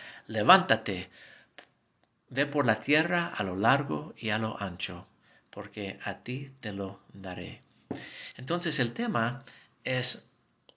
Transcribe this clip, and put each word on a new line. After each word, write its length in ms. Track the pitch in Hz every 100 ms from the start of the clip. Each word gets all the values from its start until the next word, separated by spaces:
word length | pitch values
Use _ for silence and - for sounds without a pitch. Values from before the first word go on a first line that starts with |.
| - - -
Levántate, 840 | 110 110 185 170 117 - 92 85 - - - _ - - _ _ _ _ _ -
ve 160 | 123
por 220 | 143 147 127
la 140 | 107
tierra 460 | - 147 165 180 170
a 140 | -
lo 140 | 98 92
largo 580 | 110 135 139 151 156 -
y 120 | 113
a 80 | 107
lo 220 | 110 -
ancho, 440 | 98 87 - 87 87 _ _ _ _
porque 480 | - 101 - 98 95
a 140 | - 95
ti 320 | - 127 139 -
te 120 | 110
lo 280 | 98 98 101 -
daré". 480 | 98 95 90 90 92 _ _ - - - - - -
Entonces 420 | 131 175 170 143
el 140 | 117
tema 520 | 117 240 139 117 127 - - - _
es 440 | - 127 123 - - _ _ _ _